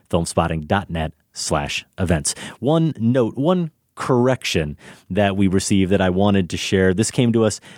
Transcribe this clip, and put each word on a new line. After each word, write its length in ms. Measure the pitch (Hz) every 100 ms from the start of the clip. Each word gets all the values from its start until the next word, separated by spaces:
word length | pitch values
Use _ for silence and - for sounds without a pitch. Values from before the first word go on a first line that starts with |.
| _
filmspotting 560 | 87 85 - 82 80 76
dot 240 | 101 85
net 240 | 82 78 - _
slash 520 | - - 78 71 - - -
events. 380 | 90 82 - - - -
One 320 | 123 165 160 -
note, 400 | 113 131 110 -
one 320 | 151 185 165 - _ - -
correction 680 | 127 123 127 - 87 76 71 - - -
that 280 | 90 98 98
we 100 | 98
received 440 | 95 - 98 92
that 80 | 98
I 100 | 92
wanted 400 | 90 101 98 85
to 60 | 101
share. 360 | - 95 95
This 180 | 92 113
came 220 | - 120
to 120 | 113
us, 160 | 110 - -